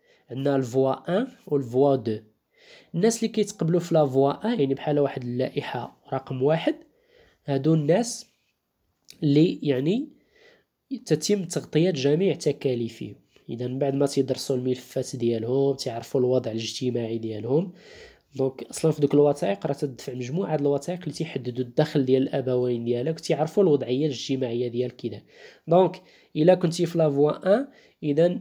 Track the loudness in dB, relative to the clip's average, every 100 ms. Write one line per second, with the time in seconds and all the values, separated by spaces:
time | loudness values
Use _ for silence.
0 | _ _ -12 -4 0 0 2 2 2 0
1 | -2 -2 -2 -8 -4 -2 0 4 4 4
2 | 0 -6 -8 _ _ _ -20 -20 _ 0
3 | 0 2 -2 -2 -2 -2 0 0 2 2
4 | 4 4 2 2 -2 0 0 0 -2 0
5 | 0 -2 -6 -4 -4 -4 -6 -8 -10 -14
6 | -10 -8 -6 -2 0 2 0 -4 -6 _
7 | _ _ _ _ -4 0 2 2 4 2
8 | 0 -8 -16 _ _ _ _ _ _ _
9 | -20 -4 2 4 4 2 -2 0 0 -2
10 | -4 -12 _ _ _ _ _ _ -12 -10
11 | -2 -2 0 -2 -2 -8 -2 0 2 2
12 | 2 2 2 0 -2 -2 -2 -2 -4 -8
13 | -14 -16 _ _ -12 -8 -6 -2 -2 0
14 | 0 0 0 -2 -2 -2 -2 -4 -6 -8
15 | -6 -2 -2 0 0 0 0 0 -4 -8
16 | -4 0 2 2 0 -4 -6 -6 -4 -4
17 | -4 -6 -6 -6 -2 0 -2 -8 -20 -20
18 | -20 _ _ -4 -4 -4 -12 -2 0 2
19 | 2 6 4 2 -2 -2 -4 -4 -6 -8
20 | -12 -10 -6 -4 -2 0 0 0 -2 -8
21 | -8 -8 -6 -6 -6 -6 -2 0 2 2
22 | 2 2 2 -2 0 0 0 -2 -2 -2
23 | -2 -4 -2 -2 0 2 4 4 2 0
24 | -2 -2 -4 -2 -2 -2 -2 -2 -4 -6
25 | -10 -10 -16 -20 -20 -14 2 4 4 0
26 | -18 _ _ 2 4 6 2 0 -2 2
27 | 2 4 2 2 2 2 0 -12 _ _
28 | -2 2 2 0